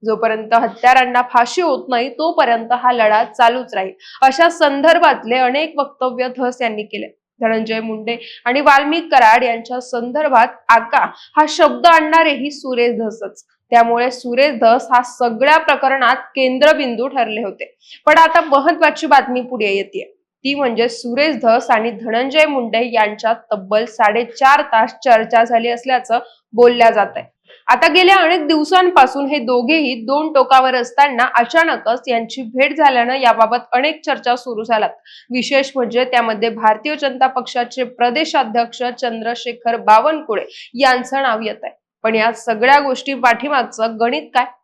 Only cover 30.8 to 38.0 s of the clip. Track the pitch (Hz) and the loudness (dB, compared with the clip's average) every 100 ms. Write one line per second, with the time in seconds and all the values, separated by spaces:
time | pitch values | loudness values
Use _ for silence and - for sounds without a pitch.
30.8 | 240 262 285 247 247 - 240 330 330 269 | -4 0 0 2 0 0 0 2 0 -2
31.8 | - 247 269 233 226 262 233 254 285 311 | -4 -6 -2 -4 -4 -12 -10 -2 -2 2
32.8 | 294 254 240 262 254 220 220 240 240 254 | 2 2 -2 0 0 2 2 0 -2 -2
33.8 | 285 311 - 254 240 247 254 220 226 220 | -2 -4 -6 -4 -2 -4 -4 -10 -2 -2
34.8 | 208 - _ - _ 247 233 277 269 277 | -2 -6 _ -20 _ -6 -2 -2 -2 -4
35.8 | 240 226 254 247 226 214 226 220 220 214 | -4 -2 0 0 0 -2 -4 0 0 0
36.8 | 294 302 285 254 262 254 247 254 240 - | -4 -4 -6 -2 -2 -2 -8 -6 -8 -6
37.8 | 247 - | -10 -2